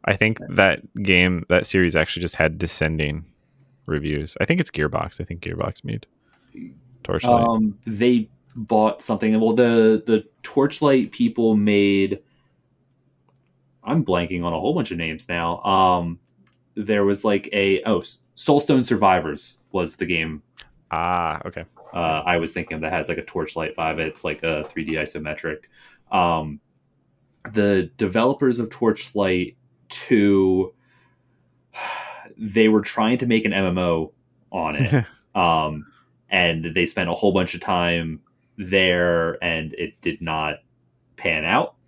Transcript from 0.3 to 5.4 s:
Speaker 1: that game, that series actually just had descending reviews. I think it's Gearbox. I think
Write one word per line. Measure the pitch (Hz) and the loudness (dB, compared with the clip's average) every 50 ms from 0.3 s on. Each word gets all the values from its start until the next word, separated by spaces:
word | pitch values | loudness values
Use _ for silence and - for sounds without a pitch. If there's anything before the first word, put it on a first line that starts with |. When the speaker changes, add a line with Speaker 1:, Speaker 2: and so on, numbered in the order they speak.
| 113 - - - | 0 -2 -8 -4
Speaker 1:
that | - - 98 95 78 - - - _ - 101 | 2 4 4 4 4 0 -6 -12 _ -4 0
game, | 95 92 90 90 92 90 85 82 _ | 4 4 6 6 4 2 0 0 _
that | 90 87 76 | 2 2 2
series | - - 95 90 85 85 | 2 2 2 2 4 2
actually | 80 80 - - 85 | 0 0 0 -4 -6
just | 87 85 - | -6 -6 -2
had | - 80 80 80 | 0 0 0 0
descending | 82 90 82 - - 80 78 80 78 76 73 73 78 78 _ _ _ _ _ _ _ _ _ _ _ _ | -2 -6 -6 -2 -2 -2 -2 0 -2 -4 -4 -4 -8 -10 _ _ _ _ _ _ _ _ _ _ _ _
reviews. | - 82 73 73 78 76 71 76 - - - | -4 -4 -4 -2 -2 -4 -4 -4 -8 -4 -4
I | - | -2
think | - 165 185 | 0 0 -2
it's | - - | -2 -4
Gearbox. | - 78 76 73 - 80 78 80 - - | -2 -2 -2 -2 -2 -4 -6 -6 -8 -12
I | 92 | -10
think | - 87 85 | -10 -10 -12